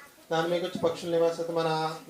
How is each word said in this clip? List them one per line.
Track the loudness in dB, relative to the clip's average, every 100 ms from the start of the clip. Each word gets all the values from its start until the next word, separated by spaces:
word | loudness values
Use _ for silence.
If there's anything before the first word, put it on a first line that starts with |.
| -20 -18 -4
దాని | 0 2
మీద | 0 -2
వచ్చి | 0 0
పక్షులు | 0 0 2
నివాసిస్తే | 2 2 -2 0
మన | 0 0 -2 -6 -10